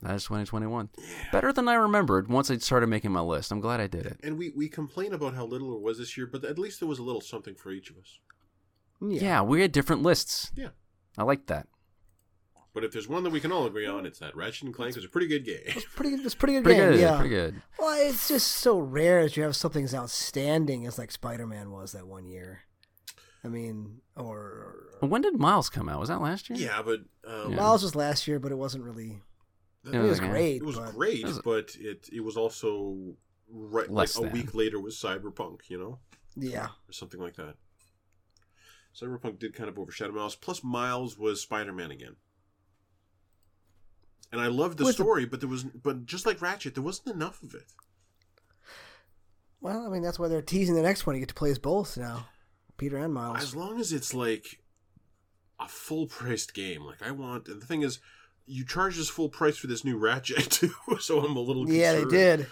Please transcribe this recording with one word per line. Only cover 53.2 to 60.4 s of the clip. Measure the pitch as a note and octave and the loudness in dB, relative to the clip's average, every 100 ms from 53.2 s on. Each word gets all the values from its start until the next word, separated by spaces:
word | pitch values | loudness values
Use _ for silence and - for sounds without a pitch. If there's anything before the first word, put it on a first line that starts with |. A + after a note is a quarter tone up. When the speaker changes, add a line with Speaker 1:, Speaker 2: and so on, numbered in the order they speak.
| A#2+ - | -4 -4
Speaker 2:
As | C#3+ C#3+ | -6 -8
long | F#3+ A#3 | -6 -4
as | G#3 | -2
it's, | D3 - | -2 -4
like, | B2+ A#2 A2 - - _ _ _ _ _ _ _ _ _ - | -2 0 -2 -6 -20 _ _ _ _ _ _ _ _ _ -12
a | B2+ | -12
full-priced | - - D#3+ D3 - B2 A2 - | -12 -6 -4 -4 -4 -4 -2 -4
game. | G2+ F#2+ D#2 | -8 -8 -8
Like, | C#2+ - | -10 -10
I | A2+ | -10
want, | C#3 B2+ A#2+ - | -8 -8 -10 -10
and | G#2 | -12
the | B2 | -4
thing | D#3+ | 0
is, | C#3 A#2+ _ - _ _ - | 0 -2 _ -20 _ _ -14
you | C3 B2+ | -10 -6
charge | F3+ F#3+ E3+ | 0 0 0
this | D3+ | -4
full | - D3+ | -2 -2
price | - D3+ D3 | 2 2 2
for | B2+ | -4
this | A2+ C3+ | -4 -2
new | A2+ | 2
Ratchet, | A2 B2+ B2+ C#3 | 2 2 0 0